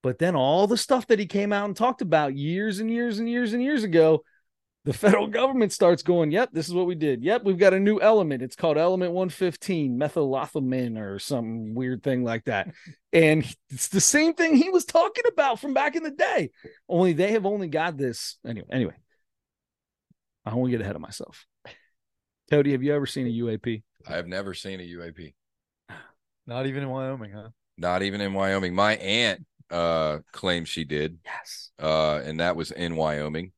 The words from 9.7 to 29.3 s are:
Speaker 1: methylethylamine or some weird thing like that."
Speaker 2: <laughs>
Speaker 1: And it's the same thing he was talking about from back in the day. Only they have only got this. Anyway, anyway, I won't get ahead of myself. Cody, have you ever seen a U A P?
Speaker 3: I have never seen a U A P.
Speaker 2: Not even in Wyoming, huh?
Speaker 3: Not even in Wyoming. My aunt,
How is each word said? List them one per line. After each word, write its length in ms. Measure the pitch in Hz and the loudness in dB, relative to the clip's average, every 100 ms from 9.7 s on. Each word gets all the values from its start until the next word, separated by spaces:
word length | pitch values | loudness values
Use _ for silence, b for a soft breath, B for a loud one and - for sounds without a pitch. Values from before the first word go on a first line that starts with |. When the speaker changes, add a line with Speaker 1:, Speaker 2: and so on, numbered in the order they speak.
| 175 139 120 | -2 0 0
Speaker 1:
methylethylamine 1000 | 147 - 143 135 143 156 131 127 120 110 | -2 0 0 0 -4 -4 -2 -2 -4 -6
or 200 | 101 98 | -8 -8
some 540 | - 135 113 113 110 | -6 -4 -4 -6 -6
weird 300 | 113 127 127 | -6 -4 -4
thing 200 | 143 127 120 | -2 -2 -2
like 180 | 113 - | -4 -2
that." 280 | 104 95 - | -4 -4 -10
Speaker 2:
<laughs> 340 | - - _ | -20 -20 _
Speaker 1:
And 320 | 160 160 156 - - _ | 4 6 4 0 -10 _
it's 200 | 127 - | -8 -2
the 120 | 190 | 2
same 320 | - 294 311 | 4 4 4
thing 220 | 320 330 285 | 2 4 6
he 120 | 349 | 6
was 140 | 370 - | 2 4
talking 400 | 659 427 453 480 | 2 2 2 0
about 280 | - 277 233 | 2 0 0
from 160 | 285 262 | 0 0
back 200 | 294 294 | 0 -2
in 60 | |
the 80 | 311 | -6
day. 380 | 285 508 359 156 B B B _ | -2 0 0 -2 B B B _
Only 240 | 175 185 | 2 2
they 200 | 156 196 | 2 2
have 120 | 220 190 | 2 0
only 220 | 208 180 | -2 -2
got 280 | 156 170 143 | -2 -4 -2
this. 440 | 135 113 - - - | -6 -6 -12 -12 -12
Anyway, 220 | 113 - | -10 -6
anyway, 240 | 131 101 - _ _ _ _ _ _ _ _ _ _ _ _ _ _ - | -2 -2 -4 _ _ _ _ _ _ _ _ _ _ _ _ _ _ -6
I 80 | 117 | -2
won't 160 | 127 | 0
get 100 | 120 | 0
ahead 140 | 101 101 | -4 -8
of 60 | |
myself. 440 | - - - - _ _ - B B B _ _ _ _ _ | -12 -14 -16 -18 _ _ -20 B B B _ _ _ _ _
Cody, 220 | 147 143 | 2 4
have 100 | 135 | 2
you 100 | 135 | 0
ever 120 | 147 135 | -2 -2
seen 200 | - 123 | -4 -4
a 20 | |
U 200 | 117 117 | -4 -4
A 80 | 110 | -4
P? 260 | 120 110 _ _ - | -6 -8 _ _ -10
Speaker 3:
I 60 | 80 | -10
have 120 | 87 | -8
never 260 | 92 98 | -8 -8
seen 260 | 87 95 95 | -10 -12 -12
a 40 | |
U 200 | 87 87 | -12 -14
A 80 | 85 | -16
P. 220 | 80 78 _ _ _ _ _ _ B B _ _ _ - | -16 -20 _ _ _ _ _ _ B B _ _ _ -12
Speaker 2:
Not 200 | 120 135 | -6 -6
even 180 | 135 | -6
in 60 | 139 | -6
Wyoming, 420 | 131 131 135 107 | -6 -8 -10 -12
huh? 180 | 104 110 _ _ - | -16 -20 _ _ -8
Speaker 3:
Not 260 | 87 92 | -2 -2
even 160 | 98 101 | -2 -4
in 140 | 98 | -4
Wyoming. 420 | 98 98 98 92 90 | -2 0 0 -2 0
My 200 | 104 107 | 2 0
aunt, 480 | 95 110 117 | 0 0 0